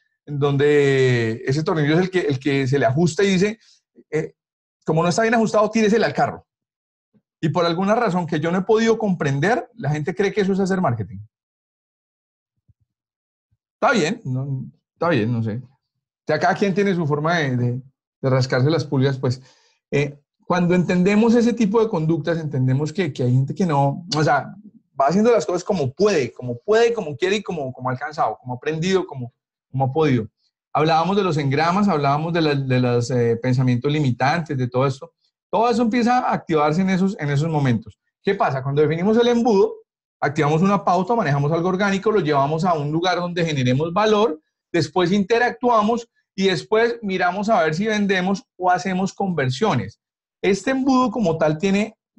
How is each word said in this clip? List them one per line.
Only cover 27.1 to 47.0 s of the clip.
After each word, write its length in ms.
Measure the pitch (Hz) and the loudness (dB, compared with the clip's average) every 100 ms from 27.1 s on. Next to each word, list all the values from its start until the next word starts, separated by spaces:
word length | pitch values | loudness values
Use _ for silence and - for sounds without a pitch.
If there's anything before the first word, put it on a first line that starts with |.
| 143 | -4
quiere 220 | 190 208 | -2 -2
y 40 | |
como, 300 | 202 170 147 | -4 -8 -8
como 180 | 143 127 | -8 -6
ha 40 | |
alcanzado, 440 | 127 147 156 131 110 | -6 -8 -4 -4 -4
como 140 | 127 | -10
ha 40 | 123 | -8
aprendido, 500 | 147 160 175 185 180 | -6 -4 0 0 -2
como, 260 | 139 120 _ _ _ _ | -8 -12 _ _ _ _
como 140 | 131 131 | -4 -2
ha 80 | |
podido. 340 | 147 156 123 104 _ _ _ _ | 2 2 2 -2 _ _ _ _
Hablábamos 420 | - 156 160 170 202 | -2 2 2 0 0
de 80 | |
los 140 | 190 151 | 0 0
engramas, 500 | 139 156 160 185 208 | 0 0 0 2 2
hablábamos 460 | 160 139 147 165 | 2 2 0 0
de 80 | 170 | 0
la, 120 | 156 143 | 0 0
de 240 | 135 127 | 0 0
los, 300 | 127 120 120 | 2 0 0
eh, 280 | 127 117 117 | 0 0 0
pensamientos 500 | 127 127 127 123 147 | 0 0 2 0 0
limitantes, 640 | 151 139 117 131 170 156 139 | 0 0 0 0 0 -2 -4
de 100 | 123 | -2
todo 180 | 123 139 | 0 0
esto. 280 | 131 - _ _ _ _ | -2 -12 _ _ _ _
Todo 180 | 190 240 | 0 0
eso 120 | 226 | 2
empieza 380 | 240 247 233 247 | 0 2 2 2
a 140 | 254 | 0
activarse 480 | - - 151 151 156 | -2 0 0 2 2
en 100 | 190 | 0
esos, 260 | 185 190 202 | 2 0 -2
en 120 | 147 | -2
esos 180 | 139 160 | -2 0
momentos. 480 | 156 135 113 - - _ _ | 0 0 0 -4 -20 _ _
¿Qué 140 | - 202 | -4 -2
pasa? 260 | 196 135 | -2 -2
Cuando 220 | 131 139 | -4 0
definimos 340 | 151 165 190 220 | 0 0 2 2
el 120 | 240 | 2
embudo, 440 | 240 240 196 220 - - _ _ - | 2 2 2 2 -2 -20 _ _ -6
activamos 420 | 147 156 147 156 | -4 0 0 2
una 220 | 190 202 202 | 2 2 2
pauta, 300 | 180 180 233 | 0 0 0
manejamos 360 | 165 143 143 | 0 0 0
algo 180 | 170 175 | 0 -2
orgánico, 420 | 185 202 190 208 | 0 0 0 0
lo 80 | 214 | 0
llevamos 440 | 156 143 139 160 185 | 2 0 0 0 0
a 80 | |
un 180 | 165 147 | 0 -2
lugar 260 | 160 185 175 | -2 -2 -2
donde 260 | 175 175 | -4 -4
generemos 480 | 165 147 123 131 165 | -2 0 0 0 0
valor, 480 | 175 220 214 226 311 _ _ _ | 0 2 2 0 -2 _ _ _
después 400 | 170 156 180 175 | -4 -2 0 0
interactuamos 960 | 208 185 233 240 - 247 226 208 233 - _ _ - | 0 2 2 0 0 0 2 2 -2 -6 _ _ -2
y 120 | 190 | 0
después 520 | 175 - 220 233 233 | 0 0 0 0 -2